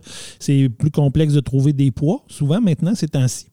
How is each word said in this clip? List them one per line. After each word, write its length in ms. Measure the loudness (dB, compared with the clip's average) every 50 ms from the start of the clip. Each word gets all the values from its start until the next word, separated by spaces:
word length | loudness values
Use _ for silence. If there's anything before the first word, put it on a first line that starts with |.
| -2 -6 -14 -18 -18 -20 -20 -10
C'est 280 | -2 0 2 2 2 2
plus 220 | 0 0 -2 -2
complexe 440 | 0 2 0 2 2 2 2 2 2
de 80 | 0
trouver 320 | 0 0 0 2 2 2 2
des 180 | 2 0 0
poids, 320 | 0 0 -2 -2 -2 -2 -6 _
souvent 320 | -8 -4 -2 0 0 2
maintenant, 360 | 2 0 0 0 0 -2 -2
ces 120 | -2 -4 -4
temps-ci, 360 | -2 0 0 0 -2 -4 -12 -12